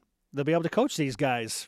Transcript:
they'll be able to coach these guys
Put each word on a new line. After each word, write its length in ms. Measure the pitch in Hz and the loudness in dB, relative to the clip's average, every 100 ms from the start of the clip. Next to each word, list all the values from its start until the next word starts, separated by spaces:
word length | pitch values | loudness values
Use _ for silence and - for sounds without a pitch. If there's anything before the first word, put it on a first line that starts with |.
| _ _ _ | _ _ _
they'll 120 | 139 | -4
be 80 | 143 | 2
able 100 | 165 | 2
to 60 | 165 | 2
coach 280 | - 269 - | 2 0 0
these 200 | 143 123 | -2 0
guys 500 | 143 120 110 - | 0 0 -2 -6